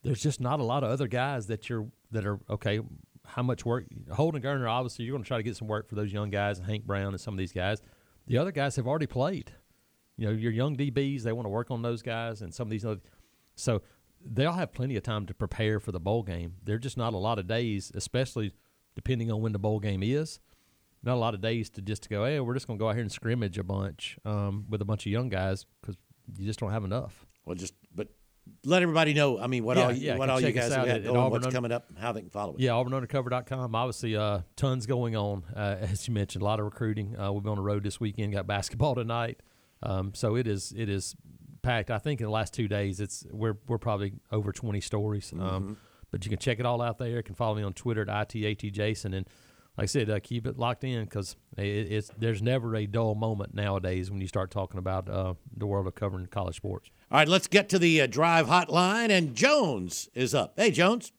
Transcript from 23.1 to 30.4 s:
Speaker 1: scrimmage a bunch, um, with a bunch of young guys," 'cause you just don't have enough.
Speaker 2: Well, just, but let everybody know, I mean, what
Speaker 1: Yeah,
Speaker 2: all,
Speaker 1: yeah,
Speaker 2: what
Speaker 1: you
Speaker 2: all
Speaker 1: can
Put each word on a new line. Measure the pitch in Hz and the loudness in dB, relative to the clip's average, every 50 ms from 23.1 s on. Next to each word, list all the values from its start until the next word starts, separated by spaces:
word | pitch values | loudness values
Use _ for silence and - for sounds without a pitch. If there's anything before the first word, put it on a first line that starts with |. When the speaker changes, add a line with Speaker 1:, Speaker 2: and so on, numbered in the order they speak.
Speaker 1:
scrimmage | - - - 110 117 123 113 98 85 101 | -6 -4 -2 0 0 2 0 -2 -2 -4
a | 95 | -4
bunch, | 90 98 98 98 98 - - - - - - _ | -2 -2 -2 -2 -2 -4 -8 -10 -10 -10 -8 _
um, | 107 107 104 101 101 98 104 101 - | -2 0 0 0 0 -2 -2 -4 -4
with | 107 104 | -2 -2
a | 104 | 0
bunch | 101 107 101 - | 0 0 0 0
of | 101 | 0
young | 101 113 127 127 | 0 0 0 0
guys," | 101 92 92 95 95 98 - _ _ _ - | 0 0 2 0 0 -2 -4 _ _ _ -12
'cause | - 98 - _ _ - _ _ - - | -12 -12 -12 _ _ -20 _ _ -16 -10
you | 95 95 | -6 -4
just | 104 110 - | -4 -2 -2
don't | 120 98 | -2 -2
have | 104 113 104 | -2 -2 -2
enough. | 92 101 120 - 104 - - - _ _ _ _ | -2 -2 -2 -4 -6 -12 -18 -20 _ _ _ _
Speaker 2:
Well, | - 92 | -8 -6
just, | 90 92 - - _ _ _ - | -6 -6 -10 -10 _ _ _ -8
but | - 214 - - _ _ _ _ _ _ - - _ - | -8 -8 -8 -10 _ _ _ _ _ _ -20 -20 _ 0
let | 131 170 185 | 4 4 4
everybody | 180 170 156 160 160 151 147 | 6 6 6 6 6 6 6
know, | 151 147 143 123 | 6 6 4 4
I | 98 107 | 2 0
mean, | 127 131 123 110 | 0 0 0 2
what | 110 127 | 4 6
Speaker 1:
Yeah, | 127 127 | 6 6
Speaker 2:
all, | 123 | 6
Speaker 1:
yeah, | 120 - 143 147 - | 4 2 0 -2 0
Speaker 2:
what | - 135 | 0 2
Speaker 1:
you | 135 | 2
Speaker 2:
all | 131 | 2
Speaker 1:
can | 131 | 4